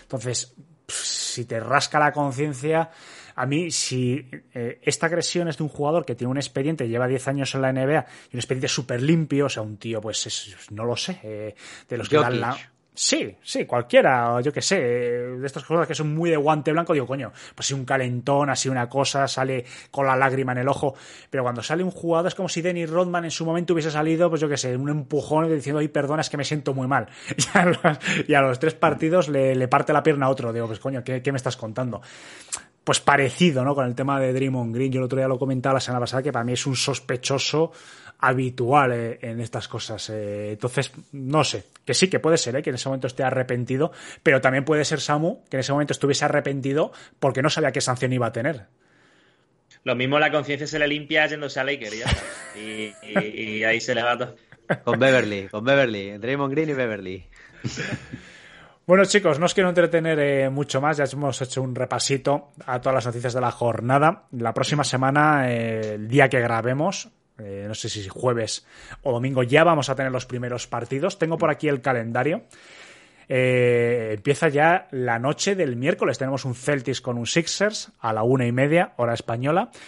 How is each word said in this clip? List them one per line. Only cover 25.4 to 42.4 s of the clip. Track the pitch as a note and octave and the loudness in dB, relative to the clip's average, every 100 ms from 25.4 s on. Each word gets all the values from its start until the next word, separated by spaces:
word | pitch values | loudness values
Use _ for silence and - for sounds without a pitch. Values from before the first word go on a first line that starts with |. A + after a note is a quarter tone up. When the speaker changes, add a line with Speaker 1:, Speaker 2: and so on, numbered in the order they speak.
| E3 | 2
Speaker 1:
diciendo, | D#3 C3+ D3 | 0 0 -2
"Ay, | D3+ | -2
perdona, | D3+ C#3 D#3 | -2 -2 -2
es | D3+ | -2
que | D3 | -4
me | |
siento | C3+ D3+ C#3 | -4 -4 -2
muy | C3 B2+ | -2 0
mal". | C3+ G#2+ - - | 0 -2 -10 -10
<laughs> | - | -6
Y | - G3+ | 2 4
a | |
los, | F3 E3 E3+ D3 - D#3+ D3+ | 4 4 2 2 -2 -2 2
y | |
a | D3 | 4
los | C3+ B2 | 4 2
tres | D#3+ | 0
partidos | D#3 E3 D3 D#3+ F3+ D#3 | 2 2 2 2 2 2
le, | C#3+ C3+ | 2 2
le | C3 B2+ | 2 4
parte | C#3+ C#3 | 4 4
la | D3+ | 4
pierna | D3 C#3+ C3+ | 4 2 2
a | |
otro, | F3 A#2+ | 0 -2
digo, | A2+ A#2 | -4 -6
pues | A2 | -6
coño, | C#3 C3 | -6 -6
¿qué, | A#2+ B2+ | -4 -4
qué | B2+ | -2
me | C#3 | -2
estás | B2+ - | -4 -6
contando? | A2 A2 B2+ G2+ - - - - - - - _ | -8 -6 -6 -6 -12 -20 -20 -20 -12 -12 -12 _
Pues | - C#3 | 0 2
parecido, | - C#3+ C3+ - F3 C3 | 4 4 4 4 4 4
¿no? | B2+ | 0
Con | C#3+ B2 | 0 0
el | |
tema | B2 C#3 C#3 | -2 0 0
de | C3 | 2
Draymond | B2+ C3+ B2+ A#2 | 0 0 -2 -2
Green, | A#2 C3+ | -2 0
yo | B2+ | 0
el | |
otro | B2+ C3+ | -2 0
día | C3 | 0
lo | B2+ | 0
comentaba | C3+ B2+ C3+ | 0 0 0
la | C3+ | 0
semana | B2+ B2 | 0 -2
pasada, | A#2+ C3 | -2 -2
que | C#3 | -2
para | B2 | -4
mí | A#2+ | -2
es | B2 C#3+ | -2 -2
un | B2 | -2
sospechoso | - C3 - B2+ - C3+ - D3 E3 - - - - - | -2 -4 -6 -6 -2 -2 0 0 0 -4 -20 -20 -20 0
habitual, | C3 B2+ B2+ B2+ A#2+ C#3+ C3 | 2 2 -2 -2 2 4 4
eh, | A#2+ A#2 A#2+ | 2 -4 -8
en | A#2+ A2+ | -8 -8
estas | A2+ A#2+ - | -8 -8 -8
cosas. | A#2 - G#2+ - | -10 -8 -10 -8
Eh, | G#2+ G#2 G#2 G#2 | -6 -6 -6 -6
entonces, | G#2+ B2+ C3+ C3 - - | -4 -4 -2 -4 -8 -18
no | C#3+ C3 D3+ | -10 0 2
sé, | C#3+ A2 - _ - | 2 -2 -12 _ -4
que | |
sí | A#2+ F#3+ | 2 2
que | C#3+ | 2
puede | D#3 | 2
ser, | E3 | 2